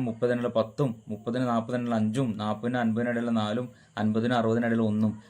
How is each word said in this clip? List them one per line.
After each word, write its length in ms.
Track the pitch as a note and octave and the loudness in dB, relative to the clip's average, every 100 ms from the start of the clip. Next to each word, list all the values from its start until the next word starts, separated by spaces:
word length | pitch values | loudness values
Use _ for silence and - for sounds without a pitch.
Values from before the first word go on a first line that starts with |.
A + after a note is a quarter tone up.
| B2 | -2
നാൽപതിനിടയിലുള്ള 460 | A2+ A#2+ A#2+ A#2+ A2+ | 0 0 0 0 0
പത്തും, 440 | A2 - C3+ A2+ - | -2 0 -2 -2 -8
മുപ്പതിന് 380 | G#2+ A#2+ B2+ B2 | -8 -4 -2 0
നാൽപതിനിടയിലുള്ള 1800 | A#2 A#2 B2 A#2+ A2+ G#2+ B2 B2 G#2 G#2+ G#2+ A#2+ B2+ A2+ A2 A#2+ A#2 A#2+ A2+ | 0 0 -4 0 0 2 0 -2 -2 -4 -2 -2 0 0 0 0 0 0 0
നാലും, 240 | G#2+ A#2 B2 - - G#2+ | 0 -2 -6 -12 -12 -2
അൻപതിന് 360 | G#2+ A2 A#2+ | 0 2 2
അറുപതിനിടയിലുള്ള 560 | A#2+ A2+ A#2 A#2 A#2 G#2+ | 2 2 2 2 2 2
ഒന്നും. 200 | G#2+ G#2+ G#2+ | 2 0 0